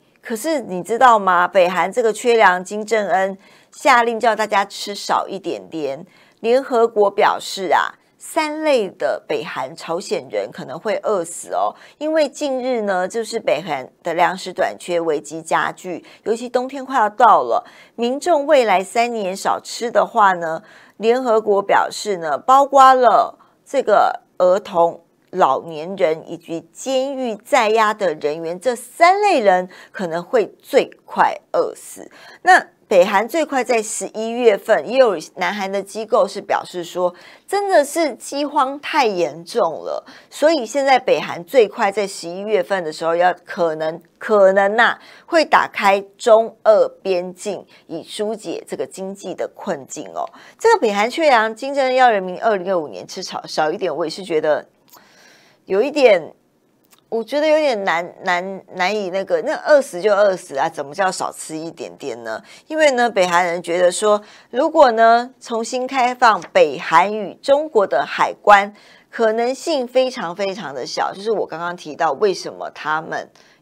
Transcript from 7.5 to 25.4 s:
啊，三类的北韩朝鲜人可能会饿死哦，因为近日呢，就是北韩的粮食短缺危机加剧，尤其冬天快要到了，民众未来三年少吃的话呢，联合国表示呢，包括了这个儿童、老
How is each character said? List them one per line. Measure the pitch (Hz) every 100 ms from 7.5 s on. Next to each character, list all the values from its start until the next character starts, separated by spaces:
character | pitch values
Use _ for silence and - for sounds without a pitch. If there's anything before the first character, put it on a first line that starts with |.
| - 180
啊， | 127 69 - _ _
三 | - 330 302 302
类 | 311 269 190
的 | - 147 98 -
北 | 147
韩 | 165 - 135 165
朝 | - 165
鲜 | - 185 131
人 | 104 101
可 | 156
能 | 143 139
会 | 220 185
饿 | - 202
死 | 165 - 87
哦， | - 202 - - _
因 | 302
为 | 320 294
近 | - 294 262
日 | 254 247
呢， | 208 185 185
就 | 226
是 | 214 226
北 | - 151
韩 | 180 139 127 _
的 | 175
粮 | 165 170 185
食 | 185
短 | 180 139 101
缺 | - 170
危 | 165 151
机 | 151 160
加 | 160 170 151
剧， | 160 185 156 - -
尤 | -
其 | 226 240
冬 | 247 254
天 | 277
快 | 262 269
要 | 214
到 | - 240 175
了， | 123 110 - - -
民 | - 240 269
众 | 349 320 285
未 | 302
来 | 226 185
三 | 190 240 240
年 | 233 190 196
少 | 185 95
吃 | - - 233
的 | 208 185
话 | 233 202
呢， | 185 165 160 - - - -
联 | 214 247
合 | 262 220
国 | 208 202
表 | 196 113 76
示 | - 214 185
呢， | 160 135
包 | - 269
括 | 277 277 262
了 | 262 247 175 98 - _ _ -
这 | 277
个 | 220 190 107 - _ -
儿 | 180 185
童、 | - 185 170 151 _ _ _
老 | 185